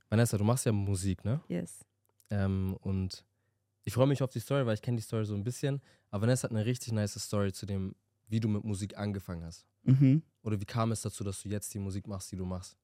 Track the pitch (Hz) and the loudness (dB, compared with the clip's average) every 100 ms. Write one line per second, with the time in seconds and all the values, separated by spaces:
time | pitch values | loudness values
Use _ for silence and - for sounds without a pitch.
0 | - 107 117 104 104 127 127 101 98 92 | 0 4 4 4 4 4 2 2 2 0
1 | 98 90 104 139 - 175 175 - - _ | 0 0 0 -2 -2 -4 -4 -12 -20 _
2 | _ _ - 101 98 95 95 - 101 95 | _ _ -6 0 2 2 0 -2 -2 -2
3 | 92 - _ _ _ _ _ _ - 117 | -2 -6 _ _ _ _ _ _ -4 2
4 | 135 139 135 117 - 139 120 107 - 120 | 4 4 0 -4 -2 0 2 0 0 -4
5 | - 113 107 101 107 123 143 139 - _ | -2 -4 -2 -2 -4 -4 -4 -4 -8 _
6 | - 104 113 127 - 110 107 127 - 110 | -8 0 2 2 0 -2 0 -2 -2 0
7 | 104 - - 104 98 - 95 98 95 - | 0 -4 -4 0 0 -2 -6 -4 -4 -8
8 | _ _ - 113 110 104 110 95 104 - | _ _ -4 0 2 0 -2 -4 -4 -4
9 | 104 98 95 85 82 - _ _ - 135 | -4 -4 -6 -10 -10 -14 _ _ 4 8
10 | 135 151 - _ 113 104 104 117 113 110 | 8 6 2 _ -4 -4 -2 0 0 0
11 | 104 - 101 92 101 101 - 101 98 98 | -4 -6 -6 -6 -6 -6 -6 -6 -6 -6
12 | 104 98 - 92 92 92 95 - | -6 -10 -8 -6 -4 -6 -8 -20